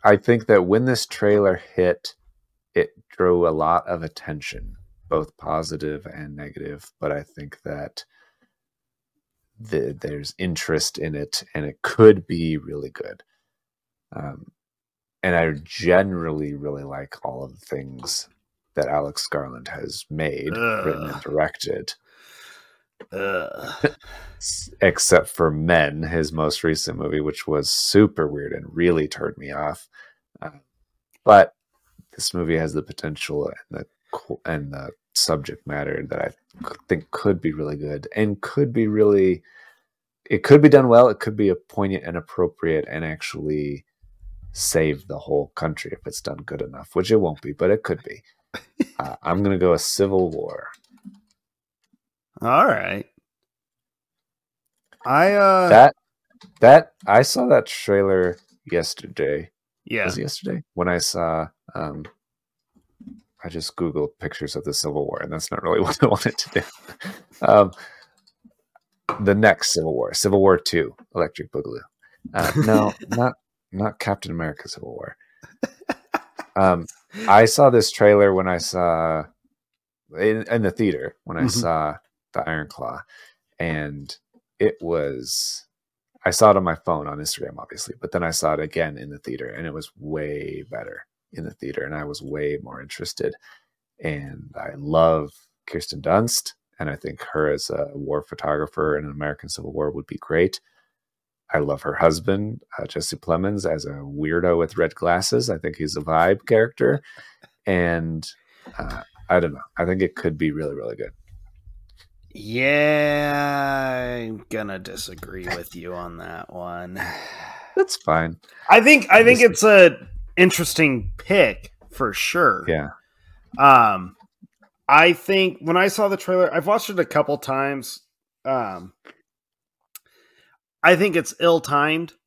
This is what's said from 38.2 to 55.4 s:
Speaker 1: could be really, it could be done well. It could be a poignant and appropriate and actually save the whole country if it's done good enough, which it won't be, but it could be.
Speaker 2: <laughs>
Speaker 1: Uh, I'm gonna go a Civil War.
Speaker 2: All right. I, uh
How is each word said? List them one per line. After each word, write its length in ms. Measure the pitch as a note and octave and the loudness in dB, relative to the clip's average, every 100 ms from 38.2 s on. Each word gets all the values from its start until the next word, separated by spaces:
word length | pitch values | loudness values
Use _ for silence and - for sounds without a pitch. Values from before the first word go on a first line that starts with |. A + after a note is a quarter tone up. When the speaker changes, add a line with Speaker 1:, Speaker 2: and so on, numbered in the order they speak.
| G#2+ G2+ | -2 -2
Speaker 1:
could 320 | - - C#3+ | -6 -2 -2
be 140 | A#2 A2 | 0 0
really, 560 | G#2+ G#2+ G2+ F#2+ F2 _ - - _ _ _ _ _ - | 4 4 6 4 2 _ -20 -20 _ _ _ _ _ -4
it 140 | G#2 | -4
could 180 | - C#3+ | 8 8
be 60 | D3 | 10
done 200 | C#3+ C3 | 8 8
well. 180 | A#2 B2 | 8 8
It 120 | G#2 | 6
could 160 | - G#2 | -6 0
be 100 | G2+ | 2
a 60 | F2+ | 2
poignant 480 | _ - G2 F#2+ - | _ -4 -2 -2 -6
and 120 | E2+ | -10
appropriate 680 | D#2+ - F2+ - E2+ D#2 - | -10 -2 -2 0 -2 -2 -4
and 160 | D#2+ D#2+ | -6 -8
actually 800 | D#2 - D#2+ D2+ D2+ D2 C#2+ _ _ _ _ - - - | -8 -10 -8 -6 -4 -6 -8 _ _ _ _ -20 -18 -18
save 560 | - - E2 D#2 C#2+ - | -8 -2 0 0 -2 -8
the 120 | C#2 | -14
whole 340 | - D2 C#2+ - | -4 -4 -4 -6
country 360 | D#2+ D3+ - | -6 -6 -10
if 120 | - - | -12 -12
it's 160 | - | -12
done 160 | - C#2+ | -10 -12
good 240 | - D2 | -12 -10
enough, 340 | - C2 - - | -10 -14 -8 -4
which 160 | F#2 | 2
it 60 | A2 | 2
won't 240 | F#2 D2+ | 2 -4
be, 120 | C#2+ | -12
but 160 | D2 F#2 | -4 0
it 120 | G#2+ | 0
could 180 | - - | -2 -8
be. 200 | - - _ _ _ | -8 -20 _ _ _
Speaker 2:
<laughs> 100 | - _ _ - - | -20 _ _ -6 -4
Speaker 1:
Uh, 160 | - - | -10 -8
I'm 180 | - F2 | -4 0
gonna 160 | G2+ F#2+ | 0 2
go 160 | F2+ | 4
a 60 | E2 | 2
Civil 500 | - - G2 F#2+ F2+ | 0 0 0 2 0
War. 380 | D#2 - - - - _ _ - - _ _ _ _ _ _ _ _ _ _ _ - | -2 -8 -10 -16 -20 _ _ -20 -20 _ _ _ _ _ _ _ _ _ _ _ -8
Speaker 2:
All 240 | A2+ C3+ A#3 | 0 4 4
right. 400 | G#2+ F#2+ G2 - _ _ _ _ _ _ _ _ _ _ _ _ _ _ _ _ _ _ _ - | 2 -2 -8 -10 _ _ _ _ _ _ _ _ _ _ _ _ _ _ _ _ _ _ _ 0
I, 280 | C3+ F3+ | 4 4
uh 360 | G3+ | 6